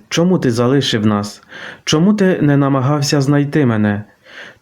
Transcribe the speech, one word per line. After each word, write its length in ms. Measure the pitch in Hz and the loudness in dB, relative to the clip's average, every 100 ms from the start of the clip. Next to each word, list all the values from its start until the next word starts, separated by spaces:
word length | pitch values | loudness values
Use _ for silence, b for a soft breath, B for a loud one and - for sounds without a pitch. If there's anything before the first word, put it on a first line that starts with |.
| - | -6
чому 300 | - 180 170 | -2 0 0
ти 120 | 135 | 0
залишив 560 | 113 120 139 131 120 107 | 0 0 0 0 0 0
нас, 360 | 104 104 - B B B B | 0 -4 -12 B B B B
чому 300 | - 156 190 | -2 0 2
ти 240 | 214 185 175 | 2 2 2
не 140 | 147 143 | 2 2
намагався 640 | 139 135 131 147 143 151 | 2 0 0 0 0 0
знайти 460 | 135 147 143 156 127 | 2 0 0 0 0
мене, 380 | 110 107 104 104 B B B B B | 0 0 -2 -8 B B B B B